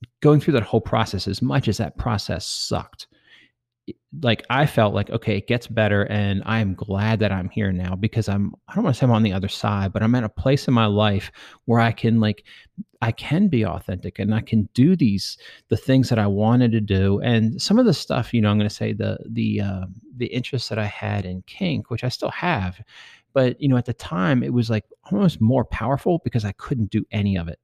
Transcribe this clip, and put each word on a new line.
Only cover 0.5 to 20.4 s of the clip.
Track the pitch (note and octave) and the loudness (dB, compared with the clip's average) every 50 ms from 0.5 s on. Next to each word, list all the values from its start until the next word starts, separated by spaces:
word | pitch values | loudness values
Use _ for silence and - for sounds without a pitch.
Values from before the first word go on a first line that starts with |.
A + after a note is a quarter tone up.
| D3 | 0
that | B2 G#2+ | 0 0
whole | - - A2+ | 0 0 -2
process, | - - - A2+ A2+ - - F#2+ - - | 0 0 -2 -2 -2 -2 -4 -6 -4 -4
as | F#2+ - | -4 -2
much | - C3 C#3 C#3 - - | -2 -2 0 0 0 0
as | G2+ - | -2 -2
that | G#2+ D#2 - - | -2 -6 -6 -6
process | - B2 A2+ G2 - - F2+ E2 - | -4 -2 -2 -4 -4 -4 -6 -6 -6
sucked, | - - - - - - F2+ D#2 - _ - - _ _ _ _ _ - - _ _ _ _ _ _ _ _ _ - - _ _ _ - C#3+ | -8 -8 -8 -6 -4 -4 -6 -6 -8 _ -20 -20 _ _ _ _ _ -20 -20 _ _ _ _ _ _ _ _ _ -18 -18 _ _ _ -10 -4
like, | E3 A#2+ A2 - - - | 0 0 0 0 0 -2
I | A#2 C3 D3+ | 0 2 2
felt | C#3+ - - A2+ G#2 G#2 | 2 2 2 2 2 2
like, | G2+ G2+ - | 0 -4 -2
okay, | - A2 - - G#2+ G2+ | -4 -4 -2 -2 -2 -2
it | G2+ - | -2 -2
gets | A#2+ B2 - - | -2 -4 -4 -4
better | A2 A2 G#2+ G#2 G2+ G2+ G2+ - | -2 0 2 2 2 2 0 0
and | G#2 G#2 G#2 G2+ G2 G2 - | 0 -2 0 0 -2 -2 -2
I'm | - A2 A2+ A2 G2 F2+ | -2 -2 0 0 -2 -2
glad | - - G#2 G2 G2 G#2 A2 A2+ G#2 | -6 -6 -4 -2 -2 0 0 0 2
that | G#2+ G2+ | 0 0
I'm | G2 F#2 F2+ F#2 | 0 -2 -4 -4
here | - - G#2+ G2 | -4 -2 -2 -2
now | F#2 F2+ F#2 F2+ F#2 | -2 -2 -2 -4 -4
because | F2+ G2+ A2 - A#2+ A2 - | -2 -2 -2 0 0 -2 0
I'm, | G2 G2+ G2+ - - - _ - | 0 0 -2 -2 -4 -10 _ -8
I | - | -4
don't | F#3+ A#3+ | -2 0
wanna | F3+ B2+ | 0 0
say | - - | 2 2
I'm | B2+ | 2
on | A#2 A2 A2 | 4 4 4
the | G#2+ F#2 | 2 0
other | F#2+ F#2 G2 | 0 -4 -4
side, | - - - G#2+ G#2 G2+ G2 G2 - | -6 -4 -2 -2 0 0 -2 -2 -2
but | G#2 G#2+ | 0 2
I'm | A2+ A#2+ | 2 2
at | B2+ A#2 | 2 0
a | G#2+ | -2
place | - - - C3+ C3+ - - - | -4 -2 0 0 0 0 2 2
in | C3 | 2
my | A#2 A2+ G#2+ | 2 4 4
life | G2+ G2+ G#2+ G#2+ G2+ G2 - - - - - - - _ - | 4 4 2 2 2 0 -4 -6 -14 -20 -20 -20 -20 _ -2
where | - A#2 A#2+ | 0 2 4
I | A2+ A#2 | 4 2
can, | A2 - - A#2 A2+ A#2 | 0 0 0 2 4 4
like, | A2 G#2+ G#2 - _ _ - - - _ _ - G#3 _ _ - | 4 2 0 -2 _ _ -20 -20 -20 _ _ -16 -16 _ _ -4
I | - A2+ | -2 -2
can | A2+ - - - C#3 E3+ G#3 G3+ | -2 -4 -4 -2 0 2 2 2
be | D3 A#2 G#2+ | 2 2 0
authentic | F#2+ D#2+ D#2+ - - G2+ F#2 - F#2 - - | 0 -2 -6 -8 -8 -8 -8 -8 -10 -8 -4
and | G2+ G2+ A2 | -2 0 0
I | A2+ | -2
can | A2+ - - A2 G2+ - - | -2 0 0 0 0 0 2
do | - B2+ D#3+ F#3+ | 4 6 6 6
these, | E3+ D3+ A2+ G2+ F#2+ - - - - - - - - _ - | 4 4 2 2 0 -4 -6 -12 -14 -18 -20 -20 -14 _ -4
the | A2+ G#2+ | -4 -4
things | - - C3 C3 B2+ - | 0 2 4 4 4 2
that | B2 A2 | 2 2
I | G#2 G2+ | 2 2
wanted | G2 G2 G#2+ A2 A#2+ B2+ B2+ A#2+ A2 | 2 2 2 4 4 4 4 4 2
to | A2+ | 2
do." | G#2+ G#2 G2 F#2+ F#2+ G2 G2 G#2 | 0 2 2 2 2 2 2 0
And | - A#2+ A#2+ A2+ A2 A2 - - | 0 2 2 2 2 0 0 -2
some | - - G3 A#3 | -2 2 2 4
of | C4 | 4
the | A3+ D#3+ | 4 2
stuff, | - - - - B2 A#2 - - | 0 -2 -4 -4 -4 -2 0 0
you | A#2+ | 2
know, | G#2+ G#2 | 2 4
I'm | G#2 G#2 | 2 2
gonna | G#2 G#2 | 0 0
say | - - A2+ A2 A2 | -2 -4 -4 -4 -4
the, | G2+ G#2 G#2 G2+ - - - | -4 -4 -4 -4 -6 -8 -10
the, | A2+ A#2 A2+ G#2+ G#2+ G#2 | -6 -4 -2 -2 -2 -2
uh, | G2+ G2 F#2+ F#2 F#2 F#2+ F#2+ A2 - - - B2 | -2 -4 -4 -6 -8 -10 -12 -16 -20 -18 -10 -8
the | B2 - | -8 -6
interest | - B2 | -6 -6